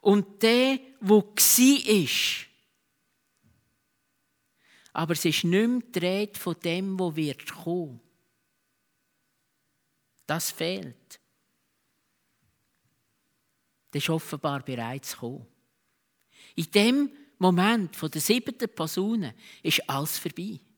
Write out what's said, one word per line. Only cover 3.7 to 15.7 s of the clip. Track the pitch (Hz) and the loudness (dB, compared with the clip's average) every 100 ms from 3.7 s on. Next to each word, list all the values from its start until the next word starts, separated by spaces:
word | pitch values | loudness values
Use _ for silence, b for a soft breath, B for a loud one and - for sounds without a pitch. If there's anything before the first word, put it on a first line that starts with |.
| _ _ _ _ _ _ _ _ b b b b | _ _ _ _ _ _ _ _ b b b b
Aber | - 160 | -6 -2
es | 160 | 0
ist | 170 151 170 | 0 0 2
nicht | 185 226 | 2 2
mehr | 247 | 0
die | - - | -4 -4
Rede | 180 190 208 - | -2 -2 -4 -6
von | - 165 | -8 -6
dem, | 175 170 196 190 | -4 -4 -4 -4
wo | 185 156 | -4 -2
wird | 151 135 - | -4 -6 -12
kommen. | - - 180 160 120 _ _ _ _ _ _ _ _ _ _ _ _ _ _ _ _ _ _ _ _ _ _ - | -12 -6 -6 -8 -14 _ _ _ _ _ _ _ _ _ _ _ _ _ _ _ _ _ _ _ _ _ _ -6
Das | 156 - | -4 -4
fehlt. | - 165 190 160 117 _ - _ _ _ _ _ _ _ _ _ _ _ _ _ _ _ _ _ _ _ _ _ _ _ _ _ _ _ | -4 -6 -6 -10 -16 _ -20 _ _ _ _ _ _ _ _ _ _ _ _ _ _ _ _ _ _ _ _ _ _ _ _ _ _ _
Das | 143 | -6
ist | 147 | -2
offenbar | 160 - 147 151 139 | -2 -4 -6 -4 -4
bereits | 127 123 113 135 - | -6 -8 -6 -8 -12
gekommen. | - 120 135 117 _ _ | -12 -10 -12 -18 _ _